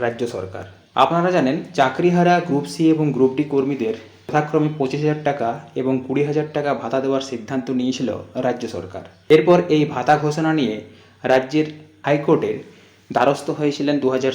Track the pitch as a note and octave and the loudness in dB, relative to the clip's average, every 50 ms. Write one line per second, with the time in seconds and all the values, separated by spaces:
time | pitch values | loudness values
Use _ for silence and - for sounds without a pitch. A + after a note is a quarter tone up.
0 | B2 A#2 A#2 A2+ B2 A2+ - G2 F#2+ G2 - G2 F#2+ G2 - - _ _ - B2 | -4 -4 -4 -4 -6 -6 -6 -8 -10 -10 -10 -14 -14 -16 -18 -20 _ _ 0 2
1 | C3+ - E3 E3+ E3+ F#3 F3+ F3 C3+ B2+ C#3 F3+ - - - - C3 C3 - - | 2 4 2 2 0 2 2 2 2 2 0 -2 -6 -4 0 0 0 0 2 0
2 | F3 F3 F3 F3 F3 F3 F3 F3 E3+ F3 C3+ C#3+ D3 - - - E3 D#3+ D#3+ D3+ | 2 2 4 4 4 4 4 2 2 0 -2 -2 -4 -4 -2 2 2 4 4 4
3 | D#3 D3 B2+ A#2+ C3 C3 C3 C#3+ D3 D3 C#3 C#3 C3+ C#3 C#3+ B2+ A#2 A2 A2 - | 2 0 2 4 2 2 2 0 -4 -2 0 -2 0 0 -2 -2 -2 -4 -4 -6
4 | - - - - _ - - D3+ D3+ - - D#3 D3+ D3+ D3+ D3+ C3+ C3 C#3 C#3+ | -10 -18 -20 -20 _ -2 -2 -2 0 0 0 0 0 0 0 -2 -4 -2 -2 -2
5 | D3+ D3+ D3+ D3+ D3+ D3 C#3 - A#2 A#2 A#2 C#3+ - - - C3+ B2+ C3 C3 B2+ | 0 -2 -2 0 -2 -2 -2 -2 -2 -4 -4 -6 -10 -12 -8 -4 -2 -2 -2 -2
6 | C3 - C3 C#3+ D3 D3 D3 D3+ D3+ D3+ - D3+ C#3+ C#3+ C3+ A#2+ A2+ A#2 C3 C3+ | -2 -2 -2 -2 0 0 0 -2 -2 -2 -4 -4 -2 -2 -2 -4 -4 -4 -4 -2
7 | C3 C3+ C3+ C3+ C3+ - B2+ A2+ G#2+ - C3+ C3 B2 - C3 B2+ B2 B2+ B2+ - | -2 0 -2 -2 -4 -6 -10 -10 -8 -6 -6 -6 -4 -4 -4 -2 -2 -2 -2 -2
8 | C3+ A2 G2 F#2+ - - - B2+ B2+ B2 A#2 - - - - F#2 - - - - | -4 -4 -4 -6 -8 -10 -8 -4 -2 -2 -2 -4 -6 -8 -8 -8 -10 -10 -12 -14
9 | - - - _ _ - D3+ D#3 D#3 F3 F3 F3 E3+ - D#3 D3+ D3 - - C3 | -16 -16 -20 _ _ 6 6 6 8 6 6 4 4 4 2 2 2 0 -2 -2
10 | B2 D3 D3+ D3+ D3 D3+ D3 E3 D#3+ D#3+ D#3 D#3 C3 A2 G#2+ G#2+ - - - - | 2 2 2 4 2 0 -2 0 0 0 2 2 0 0 -2 -4 -8 -14 -20 -20
11 | - _ _ _ - B2 B2+ C3 C3 - D3+ D#3 D3+ D3+ - - - - _ _ | -20 _ _ _ 0 2 2 2 2 2 0 0 0 -2 -4 -16 -20 -20 _ _
12 | - C#3+ D3 D3 D3+ - D#3+ - A2 G#2 G#2+ - - - - - - _ _ _ | -2 0 0 0 2 2 2 2 2 -2 -4 -6 -8 -14 -20 -20 -20 _ _ _
13 | _ - - - B2 C3+ C#3+ - - - D3 - D3+ D3 C#3+ - D3 C#3+ D3 C#3+ | _ -4 0 2 2 2 2 0 -2 -8 -6 -4 -4 -4 -2 -2 -2 -2 -2 0
14 | C3 B2+ C3 C3 C3 C3 | 0 0 0 0 0 -2